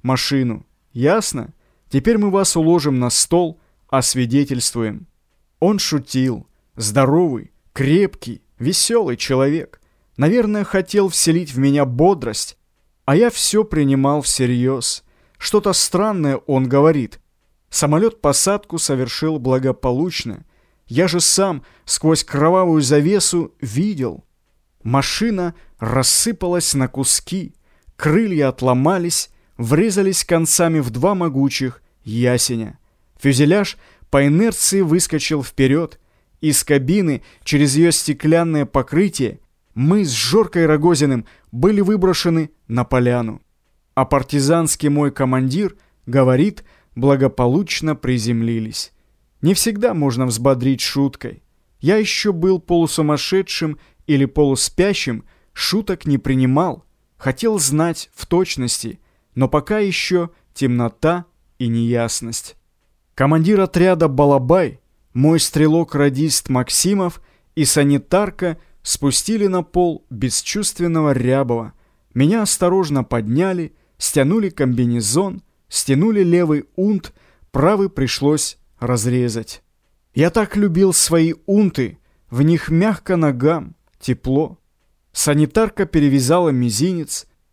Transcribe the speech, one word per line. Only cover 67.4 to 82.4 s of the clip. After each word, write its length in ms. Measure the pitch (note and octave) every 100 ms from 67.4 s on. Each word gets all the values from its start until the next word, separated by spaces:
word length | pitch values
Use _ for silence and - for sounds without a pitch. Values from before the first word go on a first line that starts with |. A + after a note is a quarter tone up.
| _
и 100 | -
санитарка 960 | C#3+ D#3 C#3+ C#3+ - F#3 G#3 - F3 D#3+ _ _
спустили 640 | - - C#3 C3 - A3 G3+
на 160 | F3+
пол 420 | E3+ F3+ F3 D3+ _
бесчувственного 1000 | A2+ B2+ - - G#3 G3 - E3+ E3 D3+
Рябова. 600 | C3 B2 C3+ B2+ A#2 A2 - _ _ _
Меня 300 | A#2+ D3 A3+
осторожно 640 | G#3 - F3+ F#3+ D#3+ C#3
подняли, 720 | B2+ A#2+ G#2+ C3 F#3+ F3+ D#3 - _ _
стянули 520 | - D3 C3+ A3 G3
комбинезон, 920 | - C3 B2 A#2+ A#2+ G#2 C3+ G3 F#3+ _ _ _
стянули 560 | - - C3+ G#3+ G#3
левый 400 | F3 F3 E3 D3+ -
унт, 400 | - G3+ G3 - _ _ _ _
правый 360 | B2+ D#3 G#3 G3
пришлось 720 | F#3+ C3 - C#3+ D3+ - - _ _
разрезать. 800 | A#2+ B2 A#2 B2 B2 A2+ A2 - _ _ _ _ _
Я 160 | B2+ E3
так 260 | A3+ G3+ G#3
любил 360 | G3+ E3 F#3+
свои 420 | E3+ - E3 E3 - -
унты, 520 | G3 G3 - A#2+ - _ _ _
в 140 | A#2+